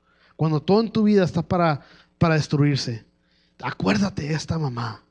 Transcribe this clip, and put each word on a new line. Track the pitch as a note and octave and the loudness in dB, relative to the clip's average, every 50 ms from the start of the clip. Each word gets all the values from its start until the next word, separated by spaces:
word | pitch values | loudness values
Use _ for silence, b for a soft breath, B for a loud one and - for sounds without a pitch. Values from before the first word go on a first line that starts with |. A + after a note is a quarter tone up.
| b b b b b b b | b b b b b b b
Cuando | - D3+ D#3+ D#3 D3 | -4 -2 0 0 -2
todo | - - F#3+ G#3+ A3+ | 0 2 2 2 2
en | A3 - | 0 -2
tu | A3+ G#3+ | 0 2
vida | G#3 G#3 G3+ F#3 | 4 4 4 2
está | D#3 - E3 | 2 0 -4
para, | D#3 - F#3+ F3+ E3+ E3 D3+ C3+ B B B B B B B _ | -4 -2 0 2 2 2 0 -2 B B B B B B B _
para | - E3 D#3+ | 2 2 2
destruirse, | D3+ C#3+ - - C#3+ C#3+ D3 C#3+ C3+ - C3 A#2 G#2+ - _ _ _ _ _ _ _ _ _ _ _ - | 2 0 0 0 2 2 2 2 -2 -4 -6 -8 -10 -12 _ _ _ _ _ _ _ _ _ _ _ -10
acuérdate | B2 - - E3+ F#3 G3+ G#3 G3+ F#3+ - - D3+ C#3+ | -10 -8 -4 -2 -2 0 0 0 -2 -4 -6 -6 -6
de | D#3+ | -6
esta | D3+ - - E3 E3 | -6 -4 -4 -4 -4
mamá | D#3 C#3 A#2+ A#2 A#2 A2 G#2+ - _ _ | -4 -4 -4 -6 -8 -8 -10 -12 _ _